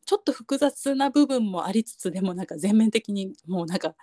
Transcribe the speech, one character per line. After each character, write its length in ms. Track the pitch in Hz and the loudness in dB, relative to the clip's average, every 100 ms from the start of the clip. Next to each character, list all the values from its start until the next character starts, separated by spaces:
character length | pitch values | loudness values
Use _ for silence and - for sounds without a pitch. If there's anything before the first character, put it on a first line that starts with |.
| - | -2
ち 80 | |
ょ 20 | 403 | -2
っ 80 | |
と 80 | - | 0
複 260 | - 226 277 | -4 -4 0
雑 360 | - - - | 0 0 -2
な 160 | 269 277 | 0 2
部 160 | 277 294 | 4 4
分 180 | 262 214 | 2 -2
も 200 | 180 165 | -2 -2
あ 60 | |
り 120 | 208 | 0
つ 100 | 220 - | -2 -4
つ、 140 | 185 | -6
で 100 | 180 | -2
も 140 | 185 | -2
な 80 | 180 | -2
ん 20 | 185 | -6
か 100 | 160 | -4
全 200 | 185 214 | 2 4
面 140 | 220 | 4
的 220 | 226 220 | 2 0
に 200 | 202 190 - 160 | -6 -6 -10 -6
も 160 | 185 | -4
う 40 | 170 | -2
な 100 | 180 | -2
ん 20 | |
か 160 | 165 - | -4 -8